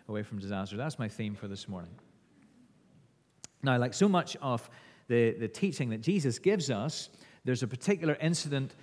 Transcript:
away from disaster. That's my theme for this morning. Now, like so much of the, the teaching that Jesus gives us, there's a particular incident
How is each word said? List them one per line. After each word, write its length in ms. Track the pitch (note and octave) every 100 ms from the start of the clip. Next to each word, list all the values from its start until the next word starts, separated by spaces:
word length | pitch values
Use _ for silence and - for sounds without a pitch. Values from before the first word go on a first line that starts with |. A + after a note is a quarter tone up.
| -
away 120 | G#2+
from 160 | G#2 G#2
disaster. 380 | G2 G2+ G2 G2+
That's 240 | D3 D3
my 80 | A2+
theme 260 | - G#2+
for 140 | G2+ G#2
this 200 | G2 -
morning. 280 | F#2 E2+ - - _ _ _ - _ - _ _ - _ _ _ _ - _
Now, 140 | C#3 B2
like 140 | B2
so 160 | A2+ G3+
much 260 | F3+ - -
of 280 | C#3 A#2+ - - - - -
the, 240 | A#2+ A#2
the 160 | A#2 A2+
teaching 420 | - G3 D3 B2+
that 100 | A2
Jesus 360 | A2+ G3+ C#3+ A2+
gives 320 | F3+ G#3 C#3+
us, 400 | A2 B2+ - - - - -
there's 200 | - B2
a 40 | A#2+
particular 500 | B2 - G3+ D#3+ D3
incident 560 | D#3+ E3+ D3+ C#3 C3+ -